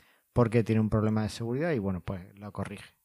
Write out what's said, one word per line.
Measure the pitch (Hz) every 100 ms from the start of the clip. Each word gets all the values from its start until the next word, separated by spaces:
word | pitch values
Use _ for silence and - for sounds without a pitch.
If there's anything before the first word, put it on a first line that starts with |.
| _ _ _
porque | - 113 117
tiene | 113 110
un | 107
problema | 110 107 107
de | 104
seguridad | - 117 131 170
y | 135
bueno, | 98 92
pues | - 95 95 101
lo | 104
corrige. | 101 95 101 - _